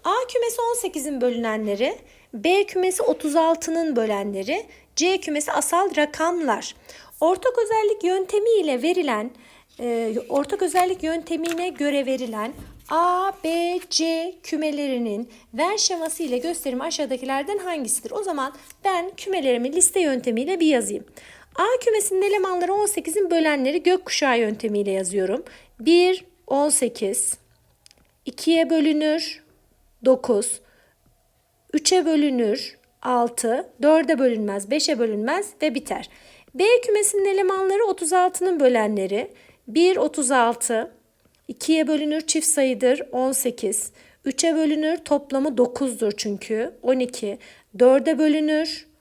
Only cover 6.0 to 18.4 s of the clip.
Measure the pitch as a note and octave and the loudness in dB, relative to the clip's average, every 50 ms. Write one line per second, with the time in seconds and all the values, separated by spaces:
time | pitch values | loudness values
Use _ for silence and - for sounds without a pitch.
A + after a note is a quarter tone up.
6 | D4 D4 D4+ - D#4 E4+ F4+ F4 D#4+ C4 G#3+ F#3+ - - - - _ - - - | 0 0 0 -2 -2 0 0 0 0 0 0 -2 -2 -12 -14 -16 _ -20 -20 -20
7 | - - - - D4+ E4 F#4 F#4 - B4+ B4 A#4+ A4+ G#4 A4+ A4 G#4+ G#4 G#4+ G#4 | -20 -20 -4 0 2 2 2 2 0 -2 0 0 0 2 0 2 2 2 0 0
8 | - F4 F#4 G4 F#4+ F#4 - G#4 G#4 A#4 A4+ G4+ E4 D4+ C4 A#3+ A#3 E4 F4+ F4+ | 0 0 0 0 -2 0 0 0 2 4 2 4 2 2 0 0 0 0 0 0
9 | D#4+ C#4 A3+ G#3+ G#3+ B3 - - - - - - _ _ _ - A#3+ A#3+ A#3 A3+ | 0 0 -2 -2 -4 -6 -10 -16 -20 -20 -20 -20 _ _ _ -8 -4 -4 -2 -2
10 | A3+ A3 G#3+ A#3+ - - - C#4 C#4+ - G4+ G4+ F#4+ E4+ D#4+ F4+ F4+ F#4 F#4+ F#4 | -2 -2 -4 -4 -4 -2 -2 -2 0 0 -2 -2 -2 0 2 2 2 2 0 -4
11 | D#4 D#4+ E4 E4 D#4+ - E4 D4+ E4 E4+ E4+ E4 F4 F4+ D4 - C#4+ D4 C#4 C#4+ | -4 -4 -4 -4 -4 -6 -6 -4 -4 -4 -4 -4 -4 -6 -4 -4 -2 0 0 0
12 | C4 B3 C4 B3 B3+ A#3 A3 G#3+ G#3 A#3+ D#4 - - - - - - - D4 D#4+ | 0 -2 -4 -4 -4 -6 -6 -6 -6 -8 -10 -14 -18 -20 -20 -20 -10 -2 0 2
13 | E4+ F4+ F4+ F4+ F#4+ G4 F#4+ - - D#4+ E4 E4+ E4+ F4 F4+ F4+ - - - - | 2 2 2 0 -2 -2 -4 -4 -6 -4 -2 0 -2 -2 -2 -4 -6 -4 -4 -2
14 | D#4+ E4 E4 E4 E4 F4+ F#4 - - - E4 D4+ D#4 D4+ D4 D4 C#4+ C4+ C4 A#3+ | 0 0 -2 -2 -4 -6 -10 -12 -10 -8 -6 -4 -2 -4 -4 -4 -4 -4 -4 -4
15 | A#3 A3 G3+ G3+ A#3+ - - - _ _ - A3+ D#4 F4+ G#4 G#4 - - F#4 E4+ | -4 -4 -6 -6 -8 -12 -16 -20 _ _ -4 -2 -2 0 0 -2 -2 -2 -2 -4
16 | D#4+ D#4+ - - E4 C4 B3 B3 B3+ E4 E4+ E4 - C#4 B3 B3 C#4 E4 D#4+ - | -4 -6 -6 -6 -4 -4 -4 -4 -2 -4 -6 -4 -6 -6 -6 -4 -6 -6 -4 -4
17 | D4 A3 C4 B3 C4+ C4 C4+ C#4 C#4+ G4 G#4 G4+ F#4 F4+ E4+ D4+ B3+ G#3+ - - | -4 -4 -4 -6 -4 -4 -4 -4 -4 -4 -6 -6 -4 -6 -6 -6 -4 -4 -4 -6
18 | - A4 - G#4 G4+ F#4+ D#4+ C#4+ | -6 -8 -8 -6 -6 -4 -4 -4